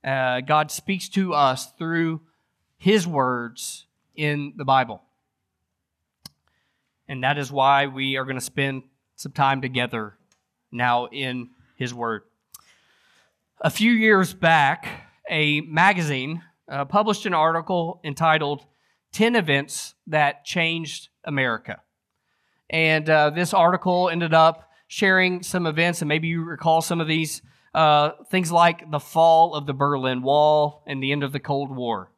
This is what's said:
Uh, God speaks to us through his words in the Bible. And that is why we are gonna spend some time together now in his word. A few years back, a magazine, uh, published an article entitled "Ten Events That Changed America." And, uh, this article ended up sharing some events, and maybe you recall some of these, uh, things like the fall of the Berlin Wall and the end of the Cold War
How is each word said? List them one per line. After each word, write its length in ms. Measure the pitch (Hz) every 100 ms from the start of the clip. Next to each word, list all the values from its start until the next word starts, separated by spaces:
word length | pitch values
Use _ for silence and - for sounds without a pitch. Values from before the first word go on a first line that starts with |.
Uh, 380 | 135 135 127 127
God 280 | 131 151 151
speaks 380 | - - 196 -
to 220 | 196 185
us 400 | 151 139 131 -
through 480 | _ 165 165 165 160 _ _ _ _ _ _
his 300 | 190 214 175
words 800 | 147 127 123 117 113 - - _ _ _
in 380 | - 151 147 143 -
the 80 |
Bible. 380 | 139 135 120 101 _ _ _ _ _ _ _ _ _ _ _ _ - _ _ _ _ _ _ _ -
And 160 | 131
that 140 | 131 143
is 120 | 127
why 360 | 139 135 139 143
we 300 | 131 135 135
are 80 |
gonna 160 | 131 131
spend 420 | - - 139 131 - _ _ -
some 160 | 147
time 300 | - 135 135
together 560 | 127 127 123 117 107 _ _ _ _ _ _
now 360 | 117 123 120 123
in 440 | 127 131 127 120 _ _ _
his 180 | 127
word. 280 | 120 117 107 _ _ _ - _ _ _ _ _ _ _ _ _ _
A 100 | 156
few 220 | - 220
years 420 | 226 220 196 185
back, 520 | - 170 160 139 170 - - - _ -
a 320 | 160 147 147
magazine, 800 | 160 156 185 185 156 135 135 170 - _ -
uh, 160 | 139
published 420 | 139 202 214 208 202
an 80 |
article 680 | 170 160 165 165 180 165 -
entitled 600 | 156 139 160 156 147 143 _ _ _ _ _
"Ten 220 | - 226
Events 600 | 240 160 139 143 - - _ -
That 380 | 151 143 143
Changed 640 | - 185 165 165 160 - - _
America." 560 | 160 139 131 110 - 101 _ _ _ _ _ _ _ _ _
And, 400 | 160 160 156 156
uh, 220 | 156 151
this 240 | 156 175
article 560 | 196 170 185 185 180 180
ended 240 | 165 170
up 360 | 160 160 165 _ _ _
sharing 560 | - 196 185 185 180
some 240 | 185 180 170
events, 360 | 156 175 170
and 60 | 151
maybe 200 | 156 165
you 140 | 165
recall 400 | 165 151 170 160
some 180 | 160 170
of 80 | 160
these, 320 | 160 156 - _ _ _
uh, 360 | - 156 151 151 - -
things 220 | 185 165
like 380 | 170 170 165 165
the 100 | 147
fall 540 | - 165 165 165 170
of 120 | 151 143
the 80 |
Berlin 480 | 135 143 139 127 127
Wall 600 | 127 147 151 151 147 - -
and 160 | 135
the 100 | 135
end 100 | 147
of 100 | 139
the 80 | 139
Cold 340 | - 139 139
War 360 | 131 120 104 92